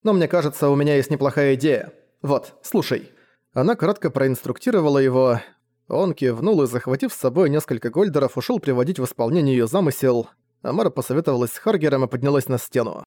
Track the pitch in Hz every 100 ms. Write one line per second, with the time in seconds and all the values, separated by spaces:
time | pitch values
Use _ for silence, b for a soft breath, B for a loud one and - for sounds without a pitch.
0 | 220 196 156 180 147 - 143 143 147 143
1 | 131 147 139 151 139 131 151 120 - -
2 | _ _ 143 135 - - - 202 - -
3 | - b b b _ 123 156 233 165 208
4 | 156 160 135 127 - 120 254 220 151 139
5 | 135 127 127 117 B _ _ _ _ 135
6 | 185 151 131 117 180 196 131 120 - 131
7 | 254 - 131 135 165 147 - 120 120 147
8 | 202 147 135 - - 240 139 127 127 185
9 | 127 - 117 170 143 127 113 180 165 -
10 | 131 120 113 _ _ _ 117 160 196 -
11 | - 135 160 123 120 - 214 202 151 139
12 | 131 127 139 143 127 123 - 127 113 82